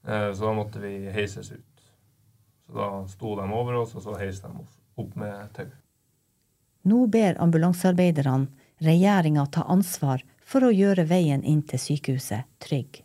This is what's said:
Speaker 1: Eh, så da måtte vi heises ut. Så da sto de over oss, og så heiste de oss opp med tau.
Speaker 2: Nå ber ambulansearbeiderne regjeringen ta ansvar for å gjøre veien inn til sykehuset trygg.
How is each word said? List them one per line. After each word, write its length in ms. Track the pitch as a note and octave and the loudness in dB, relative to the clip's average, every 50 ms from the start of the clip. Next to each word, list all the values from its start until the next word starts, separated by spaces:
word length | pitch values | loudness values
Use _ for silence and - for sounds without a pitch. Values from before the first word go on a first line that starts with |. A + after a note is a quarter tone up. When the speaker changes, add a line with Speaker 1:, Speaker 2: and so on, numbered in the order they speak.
| _ - | _ -6
Speaker 1:
Eh, 240 | A2 G#2+ G#2 G2+ G2 | -6 -4 -4 -4 -4
så 60 | F#2+ | -4
da 140 | G#2+ A2 A2 | -4 -4 -2
måtte 260 | G#2+ G#2 G#2+ - G#2 | -4 -6 -8 -10 -12
vi 320 | G2+ G2+ G2 G2 G2 G2 | -10 -10 -10 -10 -10 -8
heises 400 | F#2+ G#2 G#2 G2+ - - - - | -4 -4 -4 -4 -6 -12 -16 -16
ut. 380 | - - - _ _ _ _ _ _ _ _ _ _ _ _ _ _ _ _ _ _ _ _ _ | -18 -20 -20 _ _ _ _ _ _ _ _ _ _ _ _ _ _ _ _ _ _ _ _ _
Så 40 | - | -8
da 340 | G2+ G2+ G2+ G2 G2 G2 F#2+ | -8 -6 -6 -6 -10 -12 -14
sto 280 | - - A#2 A2 G#2 | -14 -12 -10 -10 -8
de 160 | G2+ F#2+ F#2+ | -8 -6 -6
over 220 | G#2+ A2+ B2 B2 B2 | -4 -4 -4 -4 -4
oss, 200 | A#2+ A#2 A2+ - | -4 -4 -6 -8
og 80 | A2 G2 | -14 -12
så 120 | G#2+ G#2 F#2+ | -12 -10 -8
heiste 300 | G2 G2 F#2+ F#2+ F#2+ - | -8 -8 -10 -12 -14 -16
de 140 | - - | -16 -16
oss 160 | - - _ _ _ _ _ - | -18 -18 _ _ _ _ _ -12
opp 180 | A2 - - | -12 -10 -10
med 340 | - G#2+ G#2 G2+ G2+ G#2 G#2 - | -10 -10 -10 -12 -12 -16 -18 -14
tau. 120 | - G2 - - _ _ _ _ _ _ _ _ _ _ _ _ _ _ _ _ _ _ _ _ _ _ | -16 -16 -16 -16 _ _ _ _ _ _ _ _ _ _ _ _ _ _ _ _ _ _ _ _ _ _
Speaker 2:
Nå 220 | F#3 G#3+ A#3+ B3+ A3+ | 2 4 4 4 4
ber 280 | G3+ A3+ A3 F#3+ E3 - | 4 4 4 4 2 2
ambulansearbeiderne 1040 | - E3+ E3 D#3+ E3 F3+ F3+ F3 - F#3 F3+ F3 F3+ F3 E3 D3+ C#3 C#3 C3 C3+ C3+ C3+ - _ _ _ _ _ | 2 4 4 4 4 2 0 2 2 2 4 4 4 4 2 2 0 0 2 0 0 -2 -6 _ _ _ _ _
regjeringen 680 | D#3+ D#3+ E3 E3+ F#3+ G3+ G#3 F#3+ E3 D#3 D3+ D3 C#3+ C#3+ | 2 4 6 6 6 4 4 4 4 2 2 2 0 0
ta 120 | - E3 - | -2 -4 0
ansvar 580 | - F3 F#3 G3+ - - - - C#3 C3 C3 - _ _ _ _ | 2 2 2 2 0 -2 -4 -2 0 0 -2 -4 _ _ _ _
for 160 | - - C4+ | -2 0 2
å 100 | C4 B3 | 4 4
gjøre 360 | A3+ F#3+ G3 G3+ G3 F#3 E3 D#3 | 4 6 4 4 4 2 2 2
veien 360 | F3 F#3 F3 D3+ C#3+ C3+ - | 4 2 4 2 2 0 2
inn 200 | - D3+ D3+ D3 | 2 2 2 2
til 160 | - - B2+ | 0 -6 -6
sykehuset 680 | - - C#3+ C#3+ - - C3 B2+ - - - G#2+ B2+ _ _ _ | -2 -2 -4 -2 -2 -2 -4 -4 -4 -6 -6 -8 -8 _ _ _
trygg. 420 | - - D#3+ C#3 B2 - - - - | -8 -4 -4 -4 -4 -6 -14 -20 -20